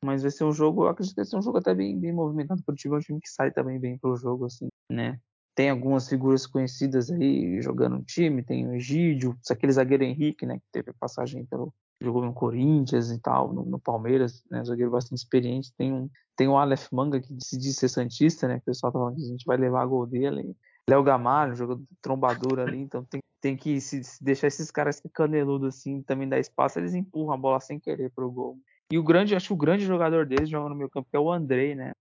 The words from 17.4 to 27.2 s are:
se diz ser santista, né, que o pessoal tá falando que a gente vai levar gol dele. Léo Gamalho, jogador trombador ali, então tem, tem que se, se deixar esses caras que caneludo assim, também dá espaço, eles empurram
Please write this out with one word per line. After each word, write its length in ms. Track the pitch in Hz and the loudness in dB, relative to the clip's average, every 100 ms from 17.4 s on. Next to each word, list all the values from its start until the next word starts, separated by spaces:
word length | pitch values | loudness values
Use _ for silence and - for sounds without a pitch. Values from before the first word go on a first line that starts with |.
se 160 | 127 127 | -8 -6
diz 200 | 131 131 | -4 0
ser 140 | 127 | 0
santista, 580 | - 120 - 151 165 160 | 0 -4 4 2 4 -2
né, 80 | 123 | -2
que 60 | |
o 20 | - | -4
pessoal 260 | 127 123 | -2 -2
tá 60 | 127 | 0
falando 200 | 123 127 | -2 -4
que 40 | |
a 60 | 131 | -8
gente 180 | 123 123 | -8 0
vai 100 | 127 | 2
levar 300 | 127 127 127 | 4 2 0
gol 220 | 131 120 | 0 -2
dele. 480 | 123 139 143 - - _ _ - | -2 -2 -2 -8 -12 _ _ 4
Léo 120 | 139 | 6
Gamalho, 520 | 143 131 120 139 147 120 | 8 4 4 4 2 -2
jogador 260 | 123 127 135 - | -4 -6 -8 -14
trombador 580 | - 135 131 120 127 131 | -6 0 0 0 0 0
ali, 180 | 127 131 | -2 -4
então 260 | 139 127 127 | -6 -8 -8
tem, 160 | 143 - _ | -10 -12 _
tem 160 | 139 135 | -4 -2
que 240 | 156 143 | -2 -2
se, 240 | - 139 | -2 -8
se 180 | 123 - | -8 -6
deixar 260 | 135 135 147 | 0 2 2
esses 220 | - 156 | -2 -6
caras 300 | - 147 147 | -2 -2 -2
que 80 | - | -8
caneludo 600 | - 156 156 139 139 135 | 0 2 2 2 0 -2
assim, 340 | 131 - 139 | -4 -8 -8
também 260 | 135 135 135 | -4 -4 0
dá 100 | 131 | -2
espaço, 380 | 131 - 135 170 | -2 2 0 2
eles 140 | 175 | -2
empurram 380 | 180 190 156 | -2 -4 -4